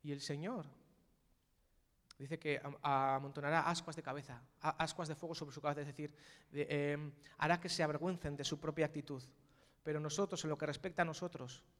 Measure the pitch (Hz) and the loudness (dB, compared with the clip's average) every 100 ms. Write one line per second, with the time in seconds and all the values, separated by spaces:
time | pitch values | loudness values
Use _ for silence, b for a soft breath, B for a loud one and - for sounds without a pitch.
0 | 147 143 - 143 180 240 143 - _ _ | -4 -4 -2 -2 -2 -4 -8 -16 _ _
1 | _ _ _ _ _ _ _ _ _ _ | _ _ _ _ _ _ _ _ _ _
2 | _ - 135 160 151 139 143 143 147 135 | _ -14 -6 -2 0 0 -2 -2 2 4
3 | 135 135 139 143 143 165 156 170 - 156 | 6 4 0 -2 2 4 4 0 -2 -8
4 | 147 139 135 120 127 _ 156 - 160 - | -6 -8 -8 -14 -16 _ -2 2 -2 0
5 | 160 151 165 160 147 135 147 143 147 135 | -4 -4 -4 -6 -6 -2 0 0 -4 -6
6 | 147 - B B B 143 143 147 147 147 | -8 -8 B B B -2 2 4 2 0
7 | 151 - B - 151 170 175 - 156 147 | -4 -10 B 0 4 4 2 2 2 2
8 | 170 175 151 143 139 147 156 151 147 151 | 0 0 -2 -2 -2 0 -2 2 2 0
9 | 143 135 127 - b b b b 160 151 | -6 -8 -10 -20 b b b b -2 -2
10 | 151 151 202 175 156 147 151 139 180 170 | 0 2 2 2 0 0 0 -2 -2 2
11 | 165 156 180 - 127 - - | 0 0 -6 -6 -10 -12 -18